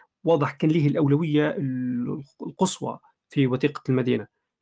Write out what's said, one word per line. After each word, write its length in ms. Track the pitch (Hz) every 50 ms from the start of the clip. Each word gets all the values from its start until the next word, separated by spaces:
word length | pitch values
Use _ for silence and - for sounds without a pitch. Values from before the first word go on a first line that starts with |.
| - _ _ _ -
واضح 280 | 170 165 156 143 - -
كان 180 | - - 160
ليه 160 | 156 170 143 147
الأولوية 600 | - 165 156 139 143 147 175 156 147 147 151 156
ال-، 720 | - - 143 131 127 127 127 123 123 120 123 - 147 156 139 _ _ - -
القصوى 560 | - - - 190 180 - - 139 123 120 - _ _ _ _ _ _
في 180 | - 147 135
وثيقة 360 | 127 127 131 151 143 143 - - -
المدينة. 380 | 131 131 127 127 123 113 - - _ _ _ _ _ _